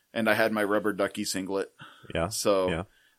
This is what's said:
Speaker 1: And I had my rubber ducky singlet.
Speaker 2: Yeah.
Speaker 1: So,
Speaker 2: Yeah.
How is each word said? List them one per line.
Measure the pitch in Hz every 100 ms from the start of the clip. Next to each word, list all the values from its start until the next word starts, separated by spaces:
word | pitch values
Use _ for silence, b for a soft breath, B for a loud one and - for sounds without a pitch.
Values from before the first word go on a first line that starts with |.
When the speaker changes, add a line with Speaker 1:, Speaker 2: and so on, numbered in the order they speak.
| _
Speaker 1:
And | - 110
I |
had | 104 110
my | 107
rubber | 104 107 101
ducky | 95 101 -
singlet. | 101 95 92 98 - - B B -
Speaker 2:
Yeah. | 82 82
Speaker 1:
So, | 110 110 98 92
Speaker 2:
Yeah. | 82 92 b b